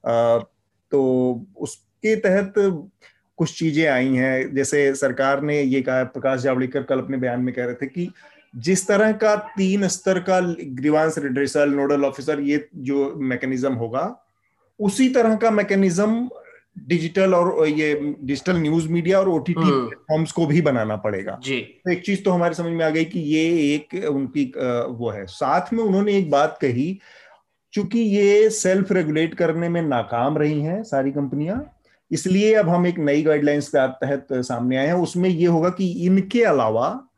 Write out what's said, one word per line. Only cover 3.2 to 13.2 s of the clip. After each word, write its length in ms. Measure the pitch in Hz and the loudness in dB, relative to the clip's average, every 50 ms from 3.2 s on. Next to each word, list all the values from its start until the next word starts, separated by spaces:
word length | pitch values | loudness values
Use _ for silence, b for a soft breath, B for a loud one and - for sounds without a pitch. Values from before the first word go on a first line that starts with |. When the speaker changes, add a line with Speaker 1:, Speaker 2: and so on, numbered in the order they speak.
| b b _ | b b _
Speaker 1:
कुछ 220 | - 165 156 - - | -4 -4 -4 -4 -4
चीजें 300 | 165 160 143 151 160 151 | -4 -2 0 2 2 2
आई 260 | 135 127 127 135 131 | 2 2 2 2 2
हैं, 400 | 127 131 131 131 131 131 - 135 | 2 2 0 0 -2 -2 -2 -2
जैसे 400 | 135 135 135 147 147 143 139 135 | -2 -2 0 2 2 2 2 2
सरकार 480 | 135 143 135 127 135 135 135 139 139 | 0 -2 -2 0 0 0 0 0 0
ने 200 | 147 147 147 147 | 0 -2 0 0
ये 200 | 143 131 131 135 | 0 2 0 0
कहा, 220 | 127 131 127 131 127 | 0 0 0 0 -2
प्रकाश 360 | 123 - 135 131 135 135 127 | -2 -6 -4 -2 -2 -2 0
जावड़ेकर 420 | 123 139 131 127 131 127 - 143 | 0 0 0 0 -2 -2 -4 -6
कल 160 | 123 - 139 131 | -2 -2 -2 -4
अपने 180 | - - 135 | -2 -4 -6
बयान 240 | 131 127 127 120 123 | -4 -2 -2 -2 -2
में 140 | 127 127 123 | -4 -4 -4
कह 100 | 127 123 | -4 -6
रहे 100 | 120 123 | -6 -6
थे 120 | - 143 | -8 -10
कि 260 | 131 - 180 175 170 b b b b b b b b - | -8 -6 -6 -8 -8 b b b b b b b b -18
जिस 320 | 127 117 156 190 185 - - | -6 -2 0 0 0 2 0
तरह 240 | 208 196 220 220 | 2 2 4 2
का 240 | 214 214 220 214 208 | 2 2 2 2 2
तीन 520 | 208 214 - - 196 190 190 190 202 196 180 | 0 -2 -8 -4 -2 0 0 2 0 0 -2
स्तर 300 | - - - 196 190 185 | -2 -2 -2 0 0 0
का 360 | 180 190 185 185 185 175 170 165 | 0 0 0 2 2 0 -4 -6
ग्रीवांस 580 | 165 139 127 127 131 151 151 156 156 160 156 170 | -8 -12 -10 -2 0 2 2 4 2 2 0 -2
रिड्रेसल, 520 | 143 139 123 139 139 131 - 156 147 147 | -4 -4 -2 -2 -2 0 2 2 2 2
नोडल 340 | 143 143 139 139 147 143 139 | 2 0 0 0 2 2 0
ऑफिसर, 360 | 139 135 - 131 143 151 143 | -2 -2 -4 -4 -4 -4 -2
ये 280 | 143 143 147 147 147 - - | 0 0 -2 -2 -2 -6 -16
जो 380 | - 127 127 139 139 139 139 - | -10 -6 -2 0 0 0 -2 -4
मैकेनिज्म 560 | 151 | -6